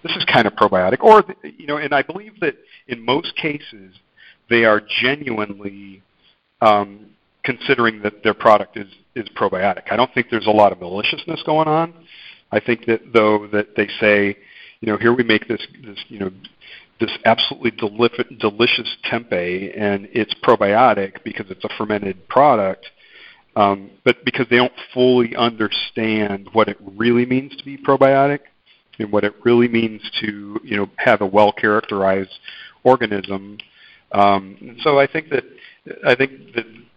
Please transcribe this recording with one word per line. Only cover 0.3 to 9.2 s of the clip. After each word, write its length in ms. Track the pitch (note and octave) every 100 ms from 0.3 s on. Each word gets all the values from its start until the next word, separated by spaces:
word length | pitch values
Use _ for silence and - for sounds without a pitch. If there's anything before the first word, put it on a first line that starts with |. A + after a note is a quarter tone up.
| C3 A2
of 60 |
probiotic," 460 | - G#2 F#2+ F#2 B2+
or, 240 | A3+ G#3+ F#3+ -
you 220 | D3+ - D3
know, 100 | D3
and 180 | D3
I 80 | C#3+
believe 380 | C3+ F3+ G#3+ G#3+
that 160 | F3 - _ - -
in 120 | A#2+
most 320 | A#2 C#3 E3+ -
cases 580 | D#3+ D3 - G#2+ F#2+ _ _ _ - _ _
they 140 | A#2
are 180 | A2+ G#2+ - -
genuinely, 1000 | B2 C#3+ C#3 A2 G#2 G2 G2+ G2 G2+ G2 _ _ _ _ _ _
um, 460 | A2 G#2 G2+ G2+ G#2+ _ _ _
considering 580 | - A#2+ - B2+ A2+ G#2+
that 220 | G#2 -
their 100 | A2
product 420 | G2+ A#2 G#2 G2 G#2+
is, 120 | G2 _ _
is 140 | B2+